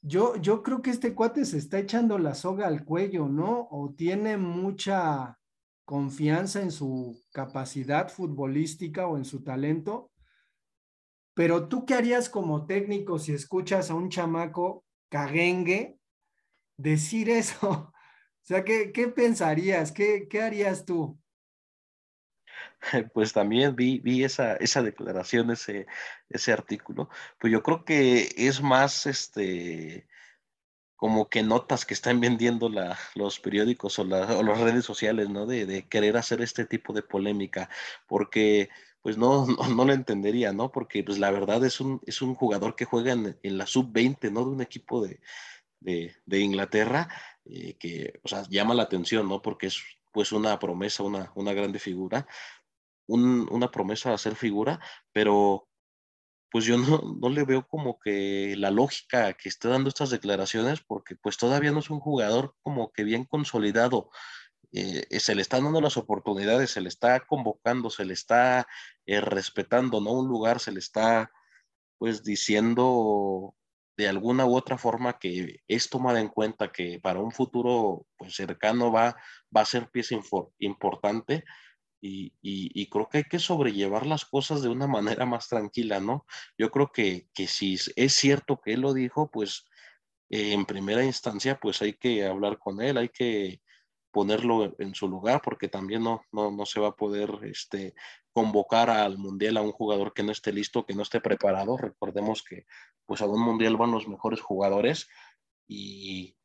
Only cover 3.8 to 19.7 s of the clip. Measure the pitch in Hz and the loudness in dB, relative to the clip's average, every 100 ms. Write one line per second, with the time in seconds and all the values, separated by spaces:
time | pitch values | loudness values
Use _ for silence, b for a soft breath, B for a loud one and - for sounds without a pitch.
3.8 | 143 143 165 196 214 214 180 170 190 196 | -10 -4 -2 0 -2 -2 -2 -2 -4 -4
4.8 | 196 196 165 139 127 - _ _ _ _ | -2 0 2 0 -4 -12 _ _ _ _
5.8 | - 143 139 139 151 160 190 202 190 156 | -8 -4 -4 0 2 2 0 -2 -4 -4
6.8 | 139 131 123 117 _ - 135 135 131 139 | -6 -4 -6 -12 _ -10 -8 -6 -8 -8
7.8 | 131 147 185 - 175 139 135 139 160 156 | 0 0 0 -6 -6 -4 -2 0 -2 -4
8.8 | 175 156 180 151 127 143 147 131 139 160 | -8 -4 -2 -2 -6 -10 -8 -4 -2 -2
9.8 | 160 220 - _ _ _ _ _ _ _ | -2 -8 -10 _ _ _ _ _ _ _
10.8 | _ _ _ _ _ - 170 170 160 254 | _ _ _ _ _ 0 2 2 0 -6
11.8 | 254 254 240 247 240 214 175 151 151 190 | 0 0 2 2 0 -4 -2 -2 -2 -2
12.8 | 202 202 196 165 151 147 - 185 185 190 | -2 -4 -4 -6 -4 -6 -4 -4 0 -2
13.8 | 180 165 180 185 170 165 170 165 180 190 | 0 -4 -4 -2 -2 -2 -4 -2 -4 -4
14.8 | _ _ _ 147 143 151 175 180 170 190 | _ _ _ -6 -2 2 2 2 0 -2
15.8 | 247 - _ _ _ _ _ _ _ - | -2 -12 _ _ _ _ _ _ _ -6
16.8 | 143 156 151 226 220 233 226 - 202 156 | 0 0 0 -2 2 2 2 -2 0 0
17.8 | - b b b b _ - 185 196 220 | -4 b b b b _ -2 0 2 2
18.8 | 202 233 240 240 240 220 170 151 185 | 2 0 0 4 4 4 2 2 2